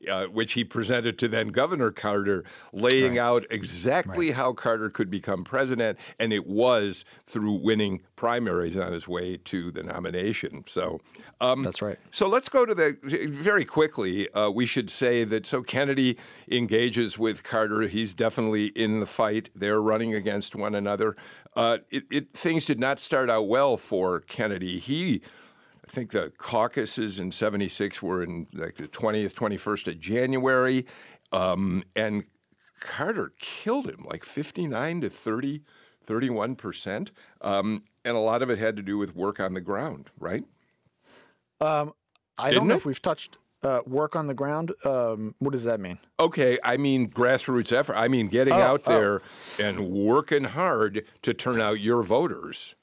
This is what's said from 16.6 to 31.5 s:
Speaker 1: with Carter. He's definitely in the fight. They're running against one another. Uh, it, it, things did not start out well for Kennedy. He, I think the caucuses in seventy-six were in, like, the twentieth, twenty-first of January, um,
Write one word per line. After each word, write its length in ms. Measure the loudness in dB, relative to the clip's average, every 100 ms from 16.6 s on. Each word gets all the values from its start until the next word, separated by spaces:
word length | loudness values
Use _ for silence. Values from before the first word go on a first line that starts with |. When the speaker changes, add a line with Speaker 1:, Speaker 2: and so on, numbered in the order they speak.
| 2 4 4 2 0 0
Speaker 1:
with 280 | -2 -2
Carter. 380 | -2 0 2 0
He's 300 | 0 -2 -4
definitely 540 | 0 0 2 0 0 -2
in 240 | 0 0 0
the 80 | -2
fight. 440 | 0 0 0 -4
They're 260 | -6 0 2
running 320 | 2 2 0
against 420 | -2 -2 -4 -6 -6
one 180 | -4
another. 400 | -2 -2 0 0 -2 -18 -20 -8
Uh, 240 | 0 2 2 -2
it, 140 | -8 -4
it, 220 | -6 -4
things 320 | -4 0 0 0
did 120 | 0
not 200 | 0 0
start 320 | 0 0 4
out 180 | 2 4
well 300 | 4 4 2
for 420 | -2 0 2 0
Kennedy. 580 | -4 -4 -2 -2 -4 -6
He, 440 | -4 -2 0 0 -2 -20 -20 _ _ _ -12
I 20 |
think 200 | -8 -4
the 200 | -4 -4 _
caucuses 840 | -4 0 0 0 -4 -4 -6 -4
in 140 | -6
seventy-six 680 | -2 0 0 -4 -2 -4 -4
were 200 | -4 -2
in, 240 | -4 -8 -10
like, 220 | -10 -10
the 120 | -10 -14
twentieth, 460 | -4 -2 0 -2
twenty-first 540 | -2 -4 -2 -4 -4 -4
of 100 | -8
January, 840 | -4 -2 0 0 2 4 4 2 -2 -14 -20 -20 _
um, 500 | 0 2